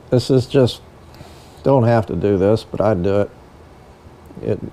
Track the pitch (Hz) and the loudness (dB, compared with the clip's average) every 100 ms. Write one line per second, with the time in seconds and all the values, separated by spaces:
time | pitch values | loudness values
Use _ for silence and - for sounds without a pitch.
0 | - 127 - 131 123 139 123 - - - | -4 -2 0 0 2 2 0 -2 -16 -20
1 | - - - - - - 131 135 117 117 | -20 -20 -20 -20 -20 -6 0 2 4 2
2 | 98 85 101 98 98 110 - - 104 90 | 0 -4 -2 2 2 0 -4 -4 -2 0
3 | 92 101 101 - - - - - - - | 0 -2 -4 -8 -20 -20 -20 -20 -20 -20
4 | - - - - 110 104 - | -20 -20 -20 -10 -8 -6 -8